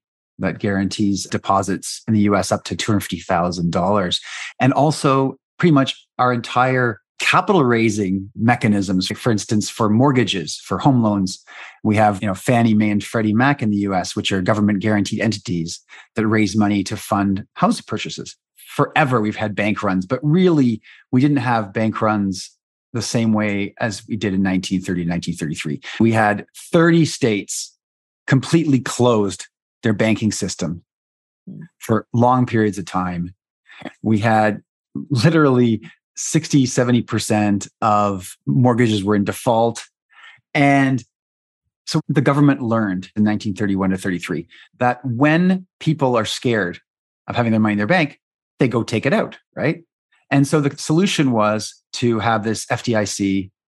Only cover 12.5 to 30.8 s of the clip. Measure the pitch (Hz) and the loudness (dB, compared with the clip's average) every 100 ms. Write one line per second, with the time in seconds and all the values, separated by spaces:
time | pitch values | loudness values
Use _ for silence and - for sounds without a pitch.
12.5 | 123 117 107 107 101 - 117 107 107 131 | 2 4 4 2 0 -2 -2 0 2 2
13.5 | 139 113 101 101 92 87 - 98 98 92 | 0 -2 -2 0 -2 -4 -4 -2 -2 0
14.5 | 104 104 101 107 107 98 107 110 104 - | 2 2 0 0 0 -2 -2 -2 -2 -4
15.5 | 87 82 - _ - - - 107 110 104 | -6 -6 -10 _ -20 -12 -4 0 2 2
16.5 | 107 104 101 98 101 - 101 101 98 - | 2 0 0 -2 -8 -4 -2 0 -2 -6
17.5 | - 196 214 - 110 - - - - _ | -2 0 -2 -6 -8 -8 -10 -14 -18 _
18.5 | _ - - 143 - 147 123 107 107 110 | _ -12 -4 0 2 2 2 -2 -2 -6
19.5 | 98 104 101 104 92 92 127 151 170 185 | -2 -2 -2 -2 -2 -2 -4 0 4 4
20.5 | 156 127 110 - - _ 127 143 143 120 | 4 2 0 -8 -20 _ 2 2 2 0
21.5 | 113 101 107 110 101 110 107 98 92 - | -2 -2 -2 -2 0 0 0 0 -4 -10
22.5 | _ _ _ _ 117 - 120 113 107 107 | _ _ _ _ -8 -4 0 2 2 0
23.5 | 101 98 - 117 95 - 110 107 95 95 | -2 -6 -4 -6 -6 -8 -4 -2 0 0
24.5 | 92 92 92 92 87 85 87 85 85 78 | 0 -2 -4 -2 -4 -2 -4 -6 -6 -6
25.5 | 82 78 71 - - 113 113 107 104 - | -6 -6 -8 -10 0 2 4 2 0 -6
26.5 | - - 175 165 165 156 - 131 101 101 | -20 -2 2 4 4 2 0 0 0 -4
27.5 | - - _ _ _ _ _ - 135 - | -10 -10 _ _ _ _ _ 0 0 2
28.5 | 170 165 131 - - 123 113 101 - - | 0 2 0 0 0 2 4 0 -4 -14
29.5 | _ _ _ 113 104 113 107 110 - 95 | _ _ _ -2 0 0 2 0 -2 -6
30.5 | - 85 85 | -6 -6 -8